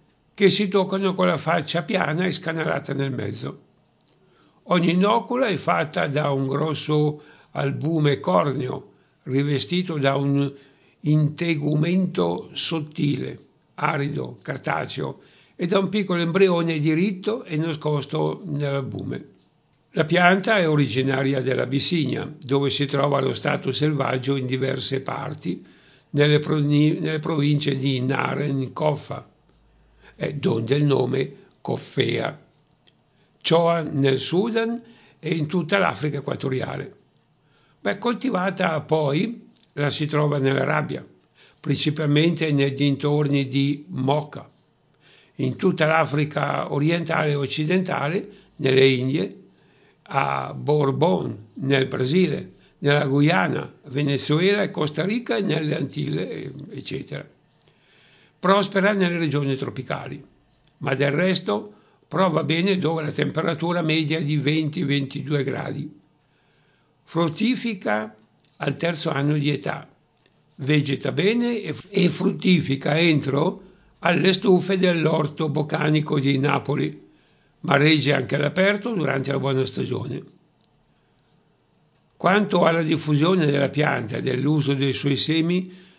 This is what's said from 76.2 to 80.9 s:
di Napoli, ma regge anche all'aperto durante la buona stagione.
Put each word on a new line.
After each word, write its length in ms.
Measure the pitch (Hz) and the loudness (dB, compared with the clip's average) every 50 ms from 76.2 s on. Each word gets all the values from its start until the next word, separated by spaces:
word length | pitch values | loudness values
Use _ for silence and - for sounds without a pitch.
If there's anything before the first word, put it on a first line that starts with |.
di 180 | 131 139 135 131 | 2 2 2 2
Napoli, 640 | 139 143 139 135 - - 147 135 147 156 - - - - _ _ _ _ _ _ _ _ _ _ | 2 2 2 2 0 -2 -2 -2 -2 -4 -6 -10 -18 -20 _ _ _ _ _ _ _ _ _ _
ma 180 | - - 139 139 | 2 4 4 6
regge 340 | 147 156 160 151 123 143 | 6 6 4 4 4 2
anche 220 | 143 135 123 107 135 | 0 0 0 -2 0
all'aperto 560 | 143 147 143 - 190 190 202 208 202 208 247 | 0 0 0 2 2 2 2 2 0 -2 -4
durante 400 | 226 185 151 131 131 139 131 135 | -2 0 0 0 0 0 -2 -2
la 80 | 135 - | -2 -2
buona 260 | 127 139 135 131 131 | 0 0 0 0 -2
stagione. 560 | - - 131 127 120 123 110 113 - 131 - - - - _ _ _ _ _ _ _ _ _ _ _ | -2 -4 -4 -4 -4 -4 -6 -6 -6 -8 -10 -12 -14 -20 _ _ _ _ _ _ _ _ _ _ _